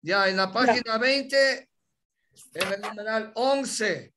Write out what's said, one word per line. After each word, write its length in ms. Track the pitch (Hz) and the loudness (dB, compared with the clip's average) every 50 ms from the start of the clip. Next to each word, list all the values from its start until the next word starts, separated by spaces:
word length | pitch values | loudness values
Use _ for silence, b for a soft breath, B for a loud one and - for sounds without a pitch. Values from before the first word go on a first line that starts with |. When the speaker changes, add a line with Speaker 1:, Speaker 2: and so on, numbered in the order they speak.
Speaker 1:
Ya, 260 | - 156 190 202 196 190 | -2 0 2 2 2 2
en 80 | 190 | 2
la 120 | 190 190 185 | 0 0 0
Speaker 2:
Ya. 40 | |
Speaker 1:
página 460 | 190 226 262 247 226 247 233 - 220 220 | 2 2 4 4 2 2 0 -2 -2 0
veinte, 720 | 247 254 269 277 269 - 269 269 269 269 262 - - _ _ _ _ _ _ _ _ _ _ _ _ _ _ - - - | 2 2 0 0 -2 0 2 4 4 4 2 -2 -8 _ _ _ _ _ _ _ _ _ _ _ _ _ _ -20 -20 -16
en 200 | _ 156 190 190 196 | _ -6 -4 -4 -4
el 60 | 202 | -4
numeral 500 | 208 208 214 208 208 220 220 220 214 220 - | -6 -10 -10 -8 -6 -4 -4 -4 -4 -4 -4
once. 800 | 226 247 269 277 277 269 - - - 220 208 170 135 113 - _ | -2 0 2 2 0 -2 -4 -4 -2 -2 -2 -2 -4 -8 -18 _